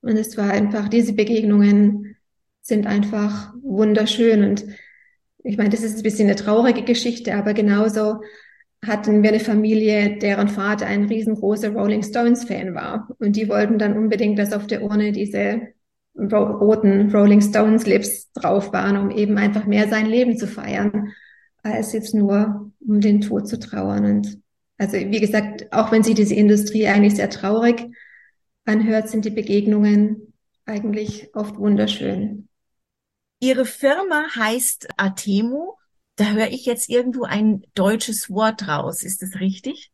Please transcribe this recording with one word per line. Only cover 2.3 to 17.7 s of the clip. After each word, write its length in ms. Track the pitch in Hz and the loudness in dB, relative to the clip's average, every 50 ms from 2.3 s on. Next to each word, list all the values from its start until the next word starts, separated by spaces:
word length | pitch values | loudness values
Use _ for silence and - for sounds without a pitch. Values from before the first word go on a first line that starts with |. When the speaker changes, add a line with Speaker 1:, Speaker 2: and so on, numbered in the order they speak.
| _ _ _ _ _ _ | _ _ _ _ _ _
Speaker 1:
sind 260 | _ - 226 214 202 | _ -2 -2 -2 0
einfach 680 | 208 202 202 208 208 214 214 208 208 208 - - - - - 277 | 0 0 0 0 -2 -2 -2 -2 -2 -4 -6 -10 -12 -18 -14 -10
wunderschön. 840 | 277 190 196 220 214 214 214 214 220 - - 233 226 220 214 208 | -6 0 0 2 4 4 2 2 0 0 2 4 4 6 4 4
Und 220 | 196 202 202 - - - - - - _ _ _ _ _ _ _ _ _ _ _ | 2 2 -2 -4 -10 -16 -20 -20 -20 _ _ _ _ _ _ _ _ _ _ _
ich 140 | 254 208 | -8 -2
meine, 140 | 208 208 202 | 0 0 0
das 120 | 208 226 226 | 0 0 -2
ist 140 | 220 214 | -4 -6
ein 60 | - 214 | -2 -2
bisschen 260 | 214 208 - 220 196 | -4 0 2 2 2
eine 80 | 196 | 2
traurige 460 | - - - 208 220 240 254 233 220 208 | 0 0 0 2 4 4 4 2 2 2
Geschichte, 520 | - 240 240 - 240 233 - - - 190 | 0 0 0 0 -4 -6 -6 -6 -6 -4
aber 200 | 202 202 208 208 | -2 -2 -2 0
genauso 680 | 214 214 208 202 202 214 220 208 214 214 214 214 214 - - - - - _ _ _ _ _ _ _ - | 0 2 2 4 4 2 0 0 0 -2 -2 -2 -4 -8 -16 -20 -20 -20 _ _ _ _ _ _ _ -6
hatten 380 | 208 214 208 208 - 208 214 208 | -6 -6 -4 0 2 4 4 4
wir 80 | 208 | 4
eine 100 | 208 220 | 4 2
Familie, 760 | 220 - 220 208 214 214 220 220 214 214 214 208 208 208 208 208 | 0 0 0 2 2 2 2 2 2 2 2 2 2 0 -2 -2
deren 300 | - 202 196 202 202 202 | -2 -2 0 0 0 -2
Vater 360 | - - 196 202 208 208 208 | -2 -2 -4 -4 -2 -4 -4
ein 200 | - 196 202 202 | -4 -2 -2 0
riesengroßer 680 | 202 226 220 220 226 214 208 - 196 214 208 220 214 | 0 -2 -2 -2 -2 -4 -2 -2 -2 -2 -2 -2 -4
Rolling 320 | 208 226 202 208 214 214 208 | -2 -2 0 0 0 -2 -4
Stones 420 | - - 233 233 240 240 233 - | -4 -2 0 2 2 2 2 0
Fan 300 | - 190 190 190 190 175 | -8 -8 -8 -6 -8 -8
war. 340 | - - - - 220 214 - - _ | -8 -8 -8 -8 -8 -10 -10 -12 _
Und 180 | - 208 202 | -2 0 0
die 120 | 208 214 202 | 0 0 -2
wollten 300 | 202 208 208 208 226 214 | 0 0 2 2 2 2
dann 180 | 208 208 208 | 2 0 0
unbedingt, 420 | 214 220 220 208 196 - 208 208 202 | 0 0 0 0 0 0 0 0 0
dass 140 | 202 202 214 | 0 -2 -2
auf 140 | 208 208 | -6 -4
der 160 | - 214 - - | -4 -6 -6 -4
Urne 300 | 202 208 208 208 208 202 | -2 0 0 0 0 -2
diese 480 | 202 202 202 202 202 202 202 208 226 233 - _ _ _ _ _ _ _ _ _ | -2 -4 -4 -2 -2 -2 -2 -2 -4 -6 -10 _ _ _ _ _ _ _ _ _
ro-, 440 | - - 202 214 208 202 208 208 - | -6 -6 0 2 2 2 0 0 2
roten 520 | 202 208 220 220 220 202 196 196 208 208 | 4 4 4 4 4 4 4 4 2 4
Rolling 300 | 208 208 202 208 208 208 | 4 6 6 8 8 6
Stones 460 | 202 202 208 214 214 214 | 6 4 2 2 4 4